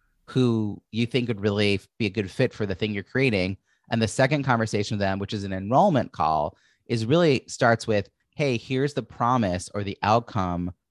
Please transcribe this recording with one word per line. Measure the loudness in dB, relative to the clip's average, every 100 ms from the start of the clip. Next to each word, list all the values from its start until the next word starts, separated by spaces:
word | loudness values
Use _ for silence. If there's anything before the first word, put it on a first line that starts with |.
| _ _ -4
who | 0 2 2 -2 -8 -8
you | -4 0
think | 0 0
would | 0
really | 0 2 2 2 -2 -4
be | -2
a |
good | -2 -4
fit | 0 0
for | 0 -6
the | -2
thing | -4
you're | -4
creating. | -4 0 2 2 -2 -4 _ _ -6
And | 0
the | 0
second | 2 2 2
conversation | 2 0 0 -2 -2 -2
with |
them, | -2 -2
which | -4
is | -6
an | -6
enrollment | -6 0 2 4 2 -2
call, | -2 0 0 -2 -6 _ _ -6
is | -4 0
really | 2 4 2 -2
starts | 0 2 2 2
with, | -2 -2 _ _ -4
"Hey, | -2 -2
here's | -2 -2 -2
the | -4
promise | -8 -2 0 2 2 -2 -6
or | -8
the | -6 -2
outcome | 2 2 0 -4 -2 -4 -6 -8 _